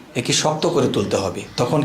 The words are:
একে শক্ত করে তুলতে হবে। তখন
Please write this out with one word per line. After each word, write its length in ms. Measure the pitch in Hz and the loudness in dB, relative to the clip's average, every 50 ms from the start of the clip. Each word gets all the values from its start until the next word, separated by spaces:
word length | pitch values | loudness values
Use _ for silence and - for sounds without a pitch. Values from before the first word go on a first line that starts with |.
| - - - | -16 -8 -6
একে 180 | 127 - - | -4 -2 0
শক্ত 320 | 139 - - 156 160 156 - | 0 2 2 0 0 0 0
করে 220 | 165 143 143 120 110 | 0 2 2 2 2
তুলতে 280 | - 113 98 98 - | 2 0 0 0 0
হবে। 240 | 98 98 92 85 101 - - - | 0 0 -2 -4 -6 -10 -6 -4
তখন 240 | - - - 160 147 | -2 0 2 2 0